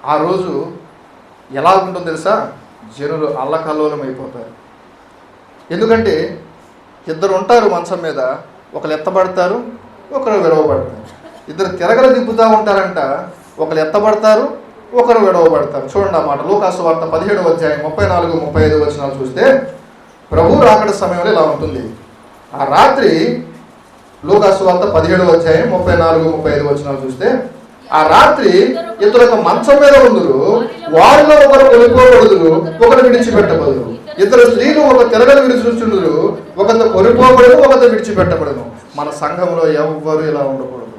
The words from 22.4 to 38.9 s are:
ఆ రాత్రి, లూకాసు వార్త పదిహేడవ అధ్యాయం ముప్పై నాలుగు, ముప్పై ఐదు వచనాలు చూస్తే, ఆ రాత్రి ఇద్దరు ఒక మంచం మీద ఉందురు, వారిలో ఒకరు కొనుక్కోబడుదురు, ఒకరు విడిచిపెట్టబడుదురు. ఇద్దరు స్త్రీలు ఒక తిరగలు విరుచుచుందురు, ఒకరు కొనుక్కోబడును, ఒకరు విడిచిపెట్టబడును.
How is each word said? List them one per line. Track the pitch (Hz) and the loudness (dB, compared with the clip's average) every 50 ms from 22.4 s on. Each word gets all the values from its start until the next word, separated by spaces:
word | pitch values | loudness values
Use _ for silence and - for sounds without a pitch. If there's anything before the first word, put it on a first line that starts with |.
| _ _ - | _ _ -10
ఆ | 139 139 | -8 -6
రాత్రి, | 131 139 185 240 285 269 269 220 175 160 160 - - - - - - - - - - _ _ _ _ _ _ _ _ _ _ - | -2 0 2 2 2 0 0 0 0 0 0 -2 -4 -4 -8 -10 -16 -20 -20 -20 -20 _ _ _ _ _ _ _ _ _ _ -4
లూకాసు | 151 196 208 208 190 190 190 196 | 0 0 2 2 2 0 2 0
వార్త | 185 175 180 180 - | 0 0 0 -2 -2
పదిహేడవ | - 160 160 170 185 180 185 180 165 | -2 -2 -2 0 -2 0 2 2 2
అధ్యాయం | 170 165 165 160 - 170 - | 2 2 0 0 0 0 -2
ముప్పై | 185 180 180 180 170 | -4 -4 -2 -2 0
నాలుగు, | 170 165 165 165 160 160 165 156 | 0 0 0 0 0 0 -2 -4
ముప్పై | 151 - 151 | -4 -4 -4
ఐదు | 147 143 147 | -4 -2 -2
వచనాలు | 143 143 143 143 143 139 135 131 | -4 -4 -4 -4 -8 -10 -8 -8
చూస్తే, | 131 127 - 185 240 269 240 - - - - - _ - _ - - - | -12 -10 -4 -4 -4 -4 -4 -6 -12 -16 -20 -20 _ -20 _ -12 -4 -2
ఆ | 156 156 | 0 2
రాత్రి | 156 165 214 285 285 302 277 233 196 - 190 - 254 - - - - - - | 4 4 4 4 4 2 0 0 2 2 2 2 2 -2 -6 -8 -10 -6 -2
ఇద్దరు | 202 208 233 240 247 | 0 2 4 4 4
ఒక | 240 233 214 | 4 4 0
మంచం | - - - 240 240 285 277 285 | 0 -2 -2 -2 2 2 4 6
మీద | 294 277 285 262 269 | 6 6 6 6 6
ఉందురు, | 240 220 - 349 - - - - - - 240 - - - - - - 156 160 | 4 4 2 0 0 -2 0 0 0 0 -2 -2 -6 -10 -14 -10 0 2 4
వారిలో | 185 240 277 302 294 311 302 | 6 6 6 6 6 6 6
ఒకరు | 294 277 277 277 269 269 262 240 | 6 6 6 6 6 6 6 8
కొనుక్కోబడుదురు, | 233 240 233 233 254 508 508 247 - - 214 196 180 165 160 160 165 - - - - 233 | 6 6 6 6 6 6 8 8 6 6 4 4 4 4 2 2 0 -2 -6 0 2 4
ఒకరు | 240 277 254 262 | 4 6 4 4
విడిచిపెట్టబడుదురు. | 247 233 240 - - 208 202 - 156 160 - - 143 131 127 117 113 113 - - - - - | 4 4 2 0 0 0 0 0 0 0 -2 0 -2 -2 -4 -6 -10 -12 -14 -16 -16 -2 -2
ఇద్దరు | 196 196 262 240 240 233 | 0 4 6 6 6 4
స్త్రీలు | 233 214 247 294 302 311 | 4 0 0 0 2 2
ఒక | 285 269 247 247 233 226 | 2 4 4 4 4 2
తిరగలు | 226 220 247 269 277 277 | 4 2 4 6 6 4
విరుచుచుందురు, | 262 247 240 214 214 240 226 226 226 214 202 185 170 156 143 160 - - - - - - - | 4 2 0 0 0 -2 -2 -2 -4 -2 -2 -2 -2 -2 -2 0 -2 -2 -4 -6 -14 -14 -6
ఒకరు | 185 202 226 226 226 220 220 | -2 0 0 2 2 0 0
కొనుక్కోబడును, | - 185 196 233 233 233 254 262 254 254 247 247 247 - 277 | 2 2 2 2 4 4 6 6 6 6 6 6 6 6 6
ఒకరు | 269 269 262 247 226 | 4 4 4 4 4
విడిచిపెట్టబడును. | 220 208 - 214 196 190 180 160 165 160 151 143 135 127 123 - - - - - | 2 0 -4 -4 -2 -2 -2 -2 -2 -4 -4 -6 -8 -10 -12 -16 -18 -20 -20 -16